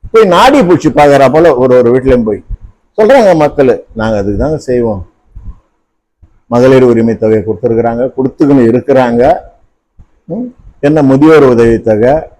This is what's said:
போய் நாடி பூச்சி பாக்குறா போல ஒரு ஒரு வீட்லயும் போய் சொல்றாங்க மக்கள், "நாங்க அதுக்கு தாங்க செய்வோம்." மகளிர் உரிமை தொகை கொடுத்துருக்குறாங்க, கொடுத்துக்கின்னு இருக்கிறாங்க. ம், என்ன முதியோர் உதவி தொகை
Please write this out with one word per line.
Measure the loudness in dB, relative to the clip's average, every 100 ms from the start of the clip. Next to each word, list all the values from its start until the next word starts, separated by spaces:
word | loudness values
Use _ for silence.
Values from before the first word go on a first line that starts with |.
| -2
போய் | 0 2
நாடி | 2 2 2
பூச்சி | 2 0 0
பாக்குறா | 2 2 4 2
போல | 2 2 2
ஒரு | 2 2
ஒரு | 2
வீட்லயும் | 0 0 -2
போய் | -2 -6 -10 -16 -18 _ _ -2
சொல்றாங்க | 2 2 2 2
மக்கள், | 0 0 0 -2 -6
"நாங்க | -8 -4 -4
அதுக்கு | -4 -4
தாங்க | -4 -6
செய்வோம்." | -4 -4 -4 -6 -12 _ _ -20 -20 -20 _ _ _ _ _ _ _ _ -6
மகளிர் | 0 2 4
உரிமை | 2 0 -2 -2
தொகை | -2 -2
கொடுத்துருக்குறாங்க, | -4 -6 -4 -2 -4 -4 -6 -4
கொடுத்துக்கின்னு | -6 -2 0 2 2
இருக்கிறாங்க. | 0 0 0 0 0 0 -2 -6 _ _ _ _ _ -20 _ -14
ம், | -12 -12 -16 -20 _
என்ன | -2 0
முதியோர் | 0 2 4 4
உதவி | 4 2 0 0
தொகை | -2 0 0 -2 -6 _